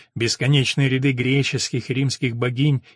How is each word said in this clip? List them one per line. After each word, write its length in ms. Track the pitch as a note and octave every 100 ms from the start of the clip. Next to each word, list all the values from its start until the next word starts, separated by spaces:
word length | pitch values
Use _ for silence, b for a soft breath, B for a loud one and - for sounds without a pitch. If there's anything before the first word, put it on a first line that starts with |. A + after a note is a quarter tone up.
| B -
бесконечные 720 | A2+ - C3 C#3+ B2 - C3+
ряды 240 | C3 C#3
греческих 760 | B2 B2+ C#3 C3 C3 - B2+ -
и 60 |
римских 400 | B2+ C3+ - C3
богинь 480 | A#2 B2 A#2+ D3 C#3 b